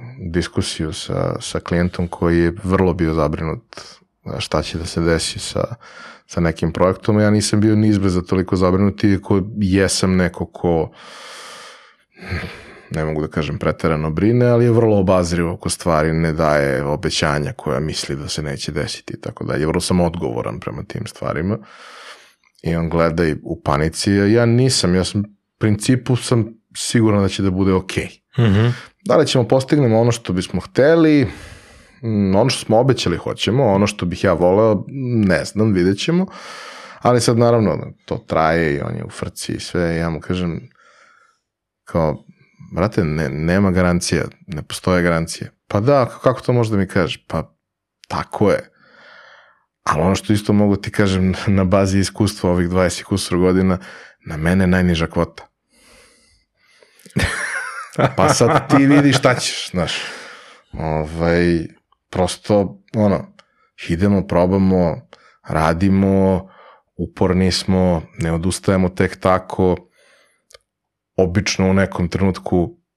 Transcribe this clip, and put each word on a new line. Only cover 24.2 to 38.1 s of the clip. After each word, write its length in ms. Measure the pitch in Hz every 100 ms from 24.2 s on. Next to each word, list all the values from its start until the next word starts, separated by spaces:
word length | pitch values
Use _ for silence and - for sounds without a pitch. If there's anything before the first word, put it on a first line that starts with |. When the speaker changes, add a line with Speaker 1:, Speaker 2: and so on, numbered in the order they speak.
| 101
Speaker 1:
ja 200 | 117 117
nisam, 500 | 117 131 127 92 90
ja 80 |
sam, 180 | 90 104
u 40 | 104 _ _ -
principu 560 | 110 104 - 127 - 123
sam 300 | - 123 110 - _ -
siguran 460 | - 123 110 101
da 80 | 98
će 140 | -
da 80 | 95
bude 220 | 92 98
okej. 360 | 95 92 - - - _ -
Speaker 2:
Mhm. 280 | 113 98 117 123 - _
Speaker 1:
Da 160 | 101 120
li 100 | 143
ćemo 160 | 131
postignemo 560 | 117 135 131 151 127 110
ono 120 | 120
što 220 | 113 -
bismo 280 | 90 90 90
hteli, 640 | - - 139 165 160 147 110 - - - - - - -
mm, 340 | 117 107 98 95
ono 140 | 127
što 160 | - -
smo 120 | 113
obećali 380 | 127 120 90 82
hoćemo, 480 | - - - 120 123
ono 220 | 98 101
što 180 | - 87
bih 180 | 90
ja 100 | 98
voleo, 500 | 82 90 95 110 98 - 135 123 120
ne 280 | 98 85 -
znam, 280 | 101 110
vidjet 240 | 92 90 98
ćemo. 260 | - 175 196 - - - - - - -
Ali 220 | - 123
sad 160 | 113 117
naravno 400 | 120 117 101 76 - -
to 120 | -